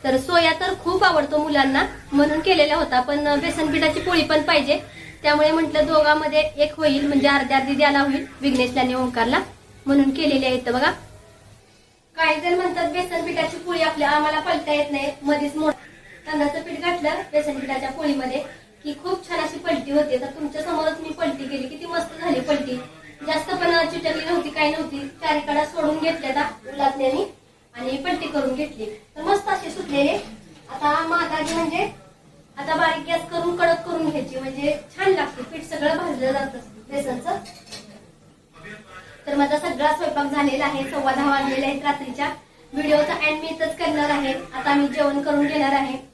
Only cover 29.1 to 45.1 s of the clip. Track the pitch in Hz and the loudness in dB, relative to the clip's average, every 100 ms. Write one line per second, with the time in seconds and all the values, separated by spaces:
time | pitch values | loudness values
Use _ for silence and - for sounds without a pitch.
29.1 | 302 330 403 415 381 - - - 277 285 | -8 0 0 2 -4 -4 -10 -4 2 2
30.1 | 392 - - - - - 269 294 311 330 | 0 -8 -18 -20 -20 -16 -2 0 0 0
31.1 | 339 339 311 311 330 320 339 403 - - | -2 0 -4 -2 -2 -2 -2 -4 -8 -20
32.1 | _ - - _ - 294 320 330 320 330 | _ -20 -20 _ -10 -4 2 2 0 -2
33.1 | 330 - 339 349 349 339 339 359 330 302 | -2 -2 -4 -2 2 2 2 -2 -2 -2
34.1 | 294 - 262 262 269 294 294 - - 381 | -2 -6 -8 -8 -2 -2 -2 -6 0 2
35.1 | 370 277 - 254 320 - 311 294 320 339 | 2 0 -6 -12 -12 -10 -2 0 0 -2
36.1 | 247 262 277 277 247 - 208 - 277 262 | -2 0 0 -4 -8 -16 -20 -8 -6 -4
37.1 | 247 370 - - - - - - - - | -6 -4 -6 -8 -20 -18 -18 -18 -20 -20
38.1 | - - _ _ - 208 208 - - - | -20 -20 _ _ -20 -18 -18 -18 -20 -20
39.1 | - - 285 277 294 349 247 302 302 339 | -14 -4 0 2 2 -2 0 2 2 -2
40.1 | 285 277 285 285 294 294 277 262 302 269 | -2 -2 0 0 0 -2 -2 -4 -2 0
41.1 | 269 285 277 269 269 277 277 285 285 254 | 0 2 2 0 0 -2 -2 -2 -4 -6
42.1 | - 190 - - - - 277 294 294 294 | -6 -6 -6 -16 -20 -10 -4 2 2 2
43.1 | - 302 311 320 320 320 - 320 302 294 | 0 -2 -2 -6 -4 -4 -2 -2 0 0
44.1 | 285 269 262 - 262 285 285 285 311 285 | 0 0 -4 -6 -6 2 4 4 2 0